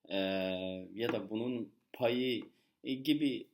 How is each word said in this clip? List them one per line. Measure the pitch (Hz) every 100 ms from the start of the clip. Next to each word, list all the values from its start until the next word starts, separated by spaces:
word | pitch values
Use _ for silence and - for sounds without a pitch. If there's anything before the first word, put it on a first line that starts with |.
| -
ee, | 98 95 95 92 92 92 92 92 98
ya | 117
da | 110 95
bunun | 110 123 123 104 _ _
payı | - 120 123 127 117 - _ _ _ - 131
gibi | 139 147 143 120 -